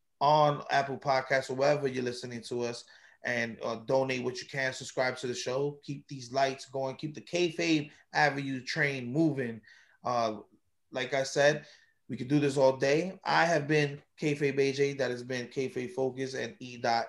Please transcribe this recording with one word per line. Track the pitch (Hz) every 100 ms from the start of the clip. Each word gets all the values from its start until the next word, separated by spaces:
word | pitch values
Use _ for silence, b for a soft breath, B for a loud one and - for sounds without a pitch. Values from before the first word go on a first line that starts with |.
| _ _
on | 143 151 151 143 -
Apple | 139 135 127
Podcasts, | 147 131 - 135 131
or |
wherever | 131 139 147 135
you're | 127
listening | 123 120 127 120
to | - 123
us, | 120 120 - B B B
and, | 127 120 117 110
uh, | 120 113 113
donate | 135 131 127
what | 123 123
you | -
can. | 139 131
Subscribe | 127 127 - 127 123
to | 123
the |
show. | 120 131 127 147 143
Keep | - 143 -
these | 139 120
lights | 131 135 131 -
going. | 135 131 123
Keep | 156
the | 147
Kayfabe | - 175 175 165 170 156 147 B B
Avenue | 151 147 139 139 135
train | 123 160 143 135 120
moving. | 139 165 135 120 113 b b b b
Uh, | 120 120 113 104 - _ _ _ _
like | 123 127
I | 139
said, | 131 147 143 151 B B B B _
we | 107
could | 120
do | 147
this | 143 135
all | 131 127
day. | 139 151 185 190
I | - 156
have | 165 160 139
been | 151 143 143 _ -
Kayfabe | 156 147 143 135
A | 139
J. | 135 139
That | 139 123
has | 123
been | 123 127 120
Kayfabe | 143 127 131 123
Focus | 127 131 127 131
and | 127 120 -
E | 127 120
dot | 120 117